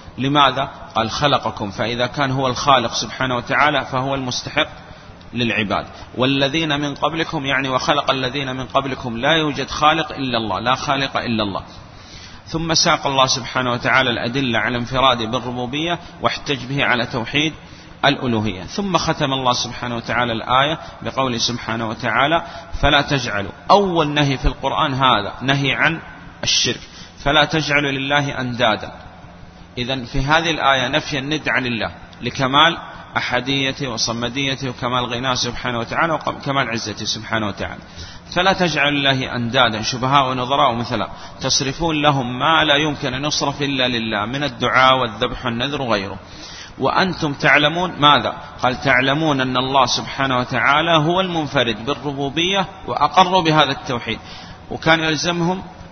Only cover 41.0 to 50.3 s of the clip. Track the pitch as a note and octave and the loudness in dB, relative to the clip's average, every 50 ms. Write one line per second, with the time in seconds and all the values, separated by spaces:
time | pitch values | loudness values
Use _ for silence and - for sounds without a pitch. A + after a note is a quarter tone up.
41 | F#2 - - - - - - - - C3 - - C#3 C3 C3+ - E3+ E3 D#3 D3+ | -2 -4 -6 -12 -14 -16 -10 -6 -2 -2 0 0 0 -2 -2 -2 -2 -2 0 2
42 | D3 D3+ C#3+ C#3 B2 A#2+ B2+ B2+ C3+ D#3 D#3+ D#3 D#3 D3+ C#3+ C#3+ D#3 D#3 C#3+ - | 4 4 4 2 0 -2 -2 0 2 4 4 4 4 4 4 2 2 0 -2 -2
43 | D3 C3 B2 C3 C#3+ D3+ - - D#3 C#3+ C#3 - C#3+ C#3 C#3 C3 B2+ B2 B2 A#2 | -4 -4 -4 -4 -4 -4 -2 0 -2 -2 -2 -2 -2 -2 0 0 0 0 0 -2
44 | A2+ A2 A2 G2+ G#2 A2+ C3 C#3 D3 C#3+ A#2+ A#2 B2 A#2 G#2+ B2+ C3 C3 C3 C3 | -2 0 0 0 -2 -2 -2 -2 -4 -4 -2 -2 0 2 4 6 6 6 6 4
45 | B2 A2+ G#2 A2 B2 A#2+ B2+ - - B2 A#2 A#2 B2 C#3 D3 C#3+ C3+ A#2 A2 G2+ | 2 -2 -2 -2 -4 -4 -4 -4 -4 -4 -2 -2 -4 -4 -4 -4 -2 0 0 0
46 | F#2+ G2 G2 F#2 - - - - - - - - - - - - A#2 C3+ - C#3+ | -2 -4 -8 -12 -14 -16 -18 -18 -16 -16 -16 -16 -18 -16 -6 -2 0 2 2 2
47 | F#3 F#3 D#3 - E3 D3+ C#3 - - D3 C3+ D3 D3 D3 D#3+ E3+ F3+ F3 - - | 2 0 0 -2 -2 -4 -2 2 4 6 6 6 6 4 2 0 -2 -2 0 4
48 | D3 D3 C#3+ B2 G#2+ G2+ - - - - - - - B2+ B2+ - - C#3+ B2+ B2 | 6 6 6 6 4 0 -4 -6 -10 -16 -6 -2 0 0 0 2 2 4 4 4
49 | C3 C3+ C#3 D3+ D#3+ D#3 C#3+ C3+ B2+ C3 B2+ B2+ C3 C3 C3+ C#3 B2+ A#2+ - B2+ | 4 4 2 2 2 2 2 2 0 0 0 0 0 2 4 4 4 4 2 -2
50 | A2+ G#2 - - C3+ C3 | -6 -6 -4 -2 0 2